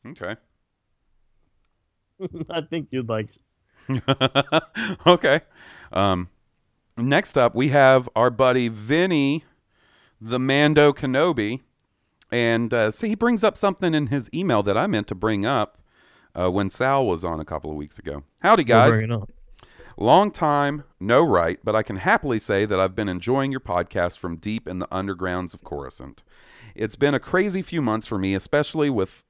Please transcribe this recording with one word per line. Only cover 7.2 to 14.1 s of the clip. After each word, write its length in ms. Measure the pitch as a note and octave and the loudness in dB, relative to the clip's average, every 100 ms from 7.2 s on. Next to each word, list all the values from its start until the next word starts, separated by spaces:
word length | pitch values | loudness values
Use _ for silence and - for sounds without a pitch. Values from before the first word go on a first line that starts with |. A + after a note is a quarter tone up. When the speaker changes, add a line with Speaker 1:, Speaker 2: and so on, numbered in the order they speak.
| - C#3 | 0 2
Speaker 1:
up, 180 | A#2 | 2
we 140 | A#2+ C#3 | 2 2
have 400 | C#3 C3 C3 B2 A2 | 6 6 6 2 0
our 140 | B2 | 0
buddy 380 | A#2 C3 B2+ A#2 | 2 2 2 -2
Vinny, 760 | A2 G#2+ D#3 F#3 D#3+ C#3 D#3 _ _ _ _ _ _ _ _ | -6 -2 0 2 2 0 -2 _ _ _ _ _ _ _ _
the 180 | A2 B2+ | -4 -2
Mando 540 | C3 C#3 D3 D3+ D3 | 0 2 4 6 4
Kenobi. 680 | C#3 C#3 C3 F3 C3 G#2 C3 _ _ _ _ _ _ _ | 2 -2 0 0 0 -4 -6 _ _ _ _ _ _ _
And, 400 | A#2+ A#2 A#2 A#2 | -2 0 0 0
uh, 180 | A#2+ A2 | 0 0
see, 180 | - A3 | -2 -4
he 60 | |
brings 300 | G#3 A#3 A3+ | 0 0 2
up 120 | G#3+ - | 0 0
something 360 | G3+ F#3 F3+ | -2 0 0
in 120 | D#3 | 0
his 220 | C3+ | 0